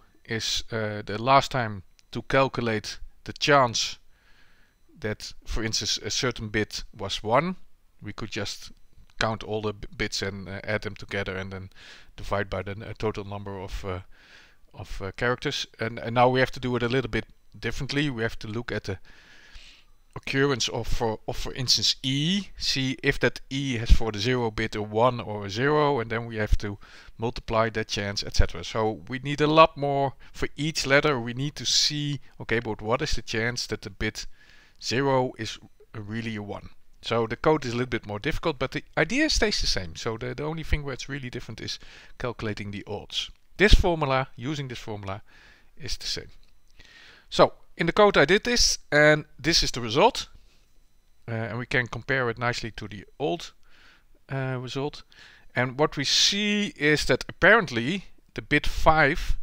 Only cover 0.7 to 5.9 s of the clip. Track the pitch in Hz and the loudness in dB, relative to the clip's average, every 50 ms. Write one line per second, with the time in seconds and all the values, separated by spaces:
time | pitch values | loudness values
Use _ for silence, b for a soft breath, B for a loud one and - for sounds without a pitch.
0.7 | 117 110 107 107 107 104 104 - 98 110 113 131 135 139 - - - 131 117 107 | -4 -4 -2 -2 -4 -6 -6 -6 -6 -2 2 4 6 6 4 4 -2 -2 -2 -2
1.7 | 104 95 - - - - _ _ - 120 - - - 135 135 127 - - 117 113 | -6 -10 -12 -16 -20 -20 _ _ -10 -10 -4 0 2 4 4 4 2 -2 -2 0
2.7 | 110 107 - - - - - - - - - - - - - 151 143 139 131 117 | -2 -2 -4 -6 -10 -10 -10 -12 -12 -14 -14 -14 -6 -2 4 6 6 6 6 6
3.7 | 110 - - - - - - b b b b b b b b b b b b b | 2 -2 -2 -4 -6 -12 -18 b b b b b b b b b b b b b
4.7 | b b b _ _ 170 - 107 104 - - - - - - - - 123 107 113 | b b b _ _ -10 -8 -8 -8 -8 -10 -14 -14 -12 -8 -6 -4 -2 -2 -2
5.7 | 104 - 107 - | -2 -2 -2 -2